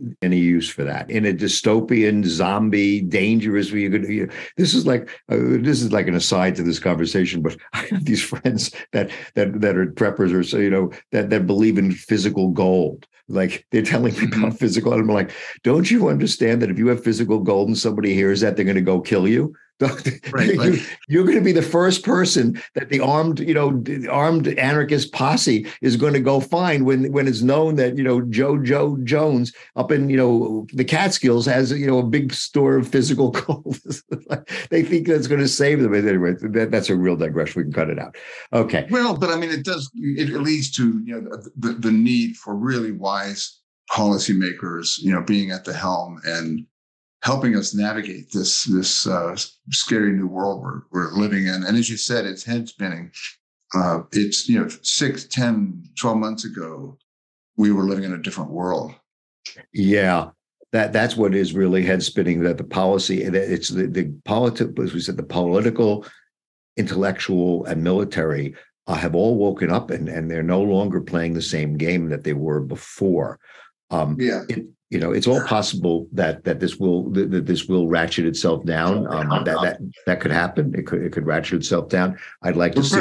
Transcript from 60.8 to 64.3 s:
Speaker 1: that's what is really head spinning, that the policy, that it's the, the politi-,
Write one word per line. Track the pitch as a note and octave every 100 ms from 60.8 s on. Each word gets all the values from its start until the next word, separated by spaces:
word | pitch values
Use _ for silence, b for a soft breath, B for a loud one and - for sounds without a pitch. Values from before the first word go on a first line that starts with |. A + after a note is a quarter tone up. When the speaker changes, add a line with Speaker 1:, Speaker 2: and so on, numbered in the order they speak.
| G#2
Speaker 1:
that's | A2 A#2 A2+
what | G#2
is | F#2+ F2 E2+
really | F#2+ F#2+
head | F#2 F#2
spinning, | - - F2 E2+
that | F2 E2+
the |
policy, | D2+ F#2+ F#2+ G2 F#2+ F#2+ F#2+
that | F#2+ G2
it's | F2 -
the, | F#2 F#2
the | F2+ D2+ C#2+
politi-, | -